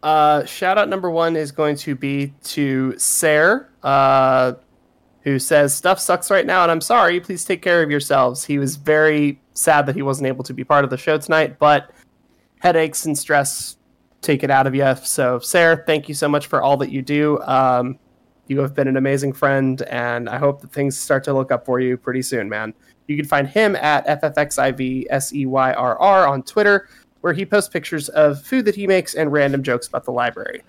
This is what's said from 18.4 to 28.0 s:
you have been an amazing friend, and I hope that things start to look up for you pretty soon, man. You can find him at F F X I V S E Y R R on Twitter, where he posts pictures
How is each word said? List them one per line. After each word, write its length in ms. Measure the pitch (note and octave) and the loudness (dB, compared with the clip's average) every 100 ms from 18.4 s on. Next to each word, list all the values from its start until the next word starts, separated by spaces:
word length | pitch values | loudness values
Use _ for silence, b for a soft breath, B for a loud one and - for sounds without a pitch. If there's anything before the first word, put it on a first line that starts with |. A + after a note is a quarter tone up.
| _ | _
you 140 | C#3 | -4
have 140 | C#3 | -2
been 140 | C#3+ C3+ | 0 0
an 100 | C3 | 0
amazing 340 | C3+ C#3 C#3 | 0 0 -2
friend, 480 | C3+ C#3+ C3+ C3+ C3 | -2 0 2 0 -2
and 460 | - A#2+ A#2+ A#2+ A#2 | -6 -6 -4 -4 -6
I 80 | B2+ | -2
hope 240 | C#3+ C#3+ | -2 -2
that 100 | - | -10
things 280 | D3 C#3+ C#3 | -4 -4 -4
start 260 | - C3+ | -2 -2
to 80 | C#3 | 0
look 180 | C3+ C3 | -2 -2
up 140 | B2 | -4
for 160 | - B2+ | -2 -2
you 160 | B2+ B2+ | 0 -2
pretty 240 | - B2+ | -4 -6
soon, 300 | B2+ B2 G2+ | -4 -4 -4
man. 240 | G#2+ A2 - b b - | -6 -8 -12 b b -8
You 100 | D3 | -6
can 80 | |
find 240 | D3 C#3+ C#3 | -2 -2 0
him 260 | G#3 G#3+ F#3 | 0 0 0
at 300 | D3+ D3 - | 0 0 0
F 160 | D3 | -2
F 140 | D#3 D3 | -2 -2
X 220 | C#3+ - | -4 -2
I 120 | C3+ | -2
V 360 | C3 C3 C3 B2+ | -2 -6 -6 -4
S 240 | C#3 C3+ | -4 -4
E 140 | C#3+ C3+ | -6 -2
Y 260 | C3+ C3 | 0 0
R 260 | - B2 A2+ | 0 -2 2
R 280 | G3 F#3+ D#3 | 4 4 4
on 160 | C#3 | 0
Twitter, 480 | - - G#3 G3 B B B _ | -4 0 2 2 B B B _
where 100 | F3 | -4
he 140 | D#3+ G3 | -4 0
posts 240 | G#3 F#3+ | -2 0
pictures 400 | F3 - D#3+ | -8 -6 -8